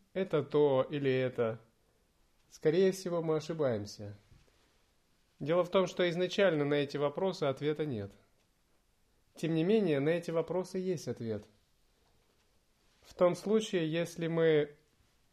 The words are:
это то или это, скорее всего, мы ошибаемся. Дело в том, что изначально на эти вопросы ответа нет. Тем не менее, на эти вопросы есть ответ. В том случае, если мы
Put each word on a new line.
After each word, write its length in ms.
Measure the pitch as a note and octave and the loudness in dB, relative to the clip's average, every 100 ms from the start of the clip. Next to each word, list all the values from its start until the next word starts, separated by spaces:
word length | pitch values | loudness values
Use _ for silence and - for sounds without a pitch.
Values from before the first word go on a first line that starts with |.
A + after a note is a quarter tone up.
| _ | _
это 280 | F#3+ F#3 D#3 | -6 -2 -2
то 440 | C3 D3 D3 C3 C3 | 0 2 4 4 0
или 220 | D3 C#3 | 0 0
это, 500 | C3 B2+ B2 A#2 A2 - _ _ _ _ _ _ _ _ | 2 0 0 -2 -2 -12 _ _ _ _ _ _ _ _
скорее 420 | - D#3 E3+ F#3+ | -4 0 4 2
всего, 300 | F#3 F3+ E3+ | 0 -4 -2
мы 140 | D#3+ D#3 | 0 -2
ошибаемся. 840 | D3+ D#3+ C#3 A2 G#2 - G2+ G#2 _ - _ _ _ _ _ _ _ _ _ _ | -2 -2 0 0 -4 -10 -14 -16 _ -20 _ _ _ _ _ _ _ _ _ _
Дело 240 | D3 F3 | 0 0
в 60 | E3+ | 2
том, 160 | G3 F3+ | 2 0
что 240 | - F3 | 0 0
изначально 560 | E3+ F3+ G3 G3 D#3 C#3+ | 0 -2 2 2 4 2
на 80 | |
эти 240 | D3 C#3+ C#3+ | 0 0 -2
вопросы 460 | C#3+ D3 F#3+ F3+ | -2 0 -4 -2
ответа 420 | D3 B2+ D3 D3+ D3+ | -2 -2 -2 -2 -4
нет. 260 | A2+ G2 - _ _ _ _ _ _ _ _ _ _ _ - | -4 -8 -14 _ _ _ _ _ _ _ _ _ _ _ -8
Тем 180 | D#3+ | -2
не 100 | D#3+ | 0
менее, 360 | E3+ A3 F#3 C#3 | 2 2 2 2
на 100 | D3 | 2
эти 220 | E3+ E3+ | 0 -2
вопросы 480 | E3 D#3+ F3 F3+ F#3+ | -4 -2 -4 -4 -6
есть 280 | F#3 E3+ C3+ | -4 -4 -6
ответ. 380 | A#2 A#2 G#2 - _ _ _ _ _ _ _ _ _ _ _ _ _ _ _ | -6 -6 -6 -8 _ _ _ _ _ _ _ _ _ _ _ _ _ _ _
В 120 | - | -20
том 220 | - F3+ E3 | 2 2 2
случае, 560 | G3 A3 G#3+ F3+ D#3+ | 0 0 0 -2 0
если 340 | E3 E3+ - E3 | -2 -4 -4 -2
мы 500 | E3 E3 D3+ D3 - _ _ _ _ _ | 2 4 4 2 -6 _ _ _ _ _